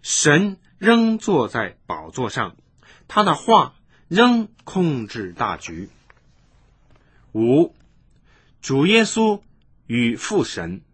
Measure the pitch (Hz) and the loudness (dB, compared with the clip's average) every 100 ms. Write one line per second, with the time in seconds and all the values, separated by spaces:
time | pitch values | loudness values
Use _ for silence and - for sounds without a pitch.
0 | - - 151 147 202 190 _ _ 208 233 | -4 0 4 4 2 -6 _ _ 2 4
1 | 226 220 - 170 107 120 98 - - 80 | 2 0 0 0 0 -4 -6 -10 -10 -10
2 | 80 131 113 131 98 - _ _ _ _ | -8 -6 -6 -4 -6 -10 _ _ _ _
3 | _ - 196 147 - 220 123 _ _ _ | _ 0 0 0 4 4 4 _ _ _
4 | _ 180 247 233 214 _ - 185 175 135 | _ 4 4 4 -2 _ -8 -2 -2 -2
5 | 104 117 95 85 113 80 - 82 98 _ | -6 -10 -10 -6 -4 -4 -10 -14 -14 _
6 | _ _ _ _ _ _ _ _ _ _ | _ _ _ _ _ _ _ _ _ _
7 | _ _ _ 110 117 139 175 _ _ _ | _ _ _ -2 2 2 2 _ _ _
8 | _ _ _ _ _ _ - 135 165 226 | _ _ _ _ _ _ -4 0 2 2
9 | 220 226 220 202 _ _ _ _ - 120 | 2 0 0 -2 _ _ _ _ -8 -2
10 | 117 113 - 208 120 - 85 95 _ | -2 -4 -4 -4 -4 -8 -10 -12 _